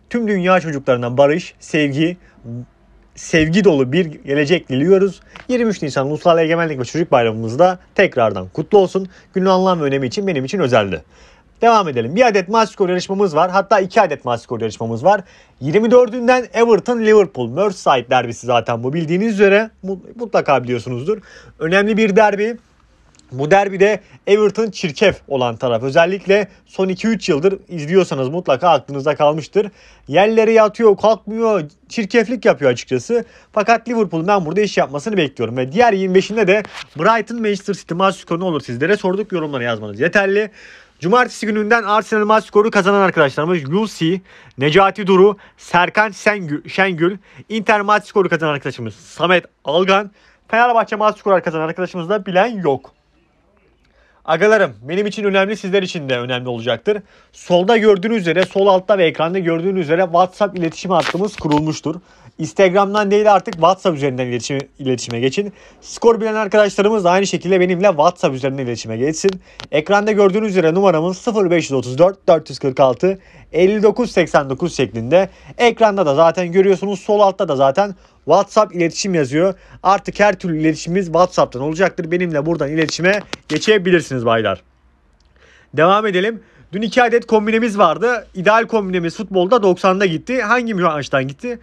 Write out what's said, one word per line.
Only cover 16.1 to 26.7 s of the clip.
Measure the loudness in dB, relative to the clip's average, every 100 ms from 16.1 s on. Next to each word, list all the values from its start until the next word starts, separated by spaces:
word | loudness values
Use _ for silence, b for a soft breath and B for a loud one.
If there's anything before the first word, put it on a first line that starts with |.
| 0 0 0 0
Everton | 0 2 2 2 0
Liverpool. | 4 4 4 -2 -6
Merseyside | -2 -2 -2 0 0 2
derbisi | 0 0 -8 -2
zaten | -2 0 -4
bu, | -4
bildiğiniz | -4 -4 -2 -2
üzere. | 2 4 4 0 -8
Mu-, | -10 -10 -12 -14
mutlaka | -4 -2 2 0
biliyorsunuzdur. | 0 -6 -6 -8 -6 -8 B B B _
Önemli | -2 0 0 0
bir | 2 4
derbi. | 2 2 -4 -8 _ _ _ _ _ _ _
Bu | -8 2
derbide | 2 2 2 2 0 b b 0
Everton | 2 2 0 -4
çirkef | -4 -8 0 0 0 -6
olan | -2 -2 -2
taraf. | -2 -2
Özellikle | 0 2 2 0 0 0 0 b
son | _